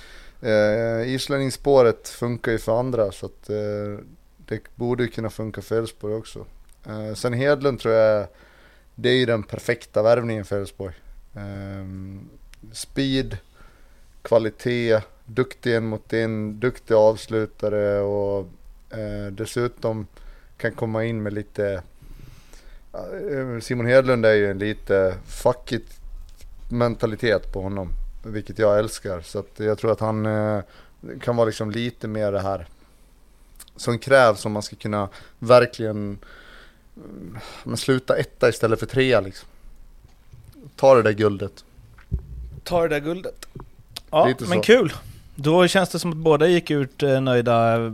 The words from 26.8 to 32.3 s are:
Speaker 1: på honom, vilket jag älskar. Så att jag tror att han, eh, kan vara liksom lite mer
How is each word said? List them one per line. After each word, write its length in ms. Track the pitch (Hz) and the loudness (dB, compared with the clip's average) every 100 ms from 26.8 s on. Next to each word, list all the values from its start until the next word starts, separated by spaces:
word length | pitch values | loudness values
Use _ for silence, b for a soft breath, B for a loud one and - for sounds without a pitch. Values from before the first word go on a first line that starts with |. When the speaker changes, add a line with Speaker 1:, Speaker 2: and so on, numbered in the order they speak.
| 120 107 113 107 117 98 - | 0 0 -4 -2 0 0 -2
Speaker 1:
på 80 | 101 | -8
honom, 280 | 95 98 90 - - - 113 | -6 -6 -6 -6 -6 -10 -10
vilket 340 | 107 98 95 | -10 -8 0
jag 200 | 104 104 | 4 4
älskar. 420 | 107 - 101 87 | 2 -4 -8 -8
Så 180 | 82 101 | -8 -10
att 120 | 95 - | -10 -6
jag 200 | 107 104 | -2 0
tror 140 | 113 | 0
att 80 | 107 | 0
han, 260 | 110 107 107 | 0 -2 -2
eh, 360 | 107 107 104 - b b - 120 120 | -2 -2 -4 -6 b b -20 -16 -10
kan 140 | 120 120 | -4 0
vara 100 | 113 | 0
liksom 260 | 107 110 | 0 -6
lite 360 | 110 120 - 113 | -4 -6 -8 -8
mer 240 | 107 104 | -4 -2